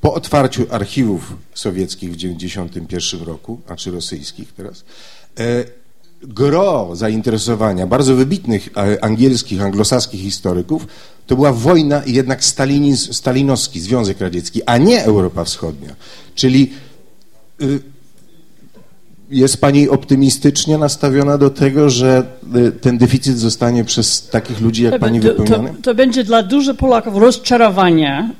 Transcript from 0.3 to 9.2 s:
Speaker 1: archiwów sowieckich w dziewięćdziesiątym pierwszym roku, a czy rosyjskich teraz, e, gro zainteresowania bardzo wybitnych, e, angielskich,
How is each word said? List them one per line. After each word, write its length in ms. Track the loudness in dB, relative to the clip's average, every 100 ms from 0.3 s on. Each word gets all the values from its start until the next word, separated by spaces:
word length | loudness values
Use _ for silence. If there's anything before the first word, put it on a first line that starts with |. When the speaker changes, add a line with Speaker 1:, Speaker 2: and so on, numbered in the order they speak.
| 0 0 -2 -4
Speaker 1:
archiwów 640 | -4 -4 -2 -2 -2 -8 -18 -16
sowieckich 580 | -10 -6 -4 -6 -8 -12
w 40 | -10
dziewięćdziesiątym 720 | -10 -8 -10 -10 -10 -12 -10
pierwszym 360 | -8 -8 -8
roku, 380 | -12 -14 -14 -16 -14
a 80 | -14
czy 160 | -10
rosyjskich 640 | -10 -10 -12 -14 -16 -20
teraz, 300 | -18 -18 -18 -20 -20 -20 -20 -20 -8
e, 260 | -4 -2 -4 -14 -20 -20 -20 -20
gro 640 | -18 -2 0 2 2 0 -2
zainteresowania 960 | -4 -2 -2 -2 -2 -2 -2 0 -2 0
bardzo 280 | 2 4 4
wybitnych, 540 | 2 0 -2 -4 -4 -2
e, 260 | 0 0
angielskich, 580 | 0 2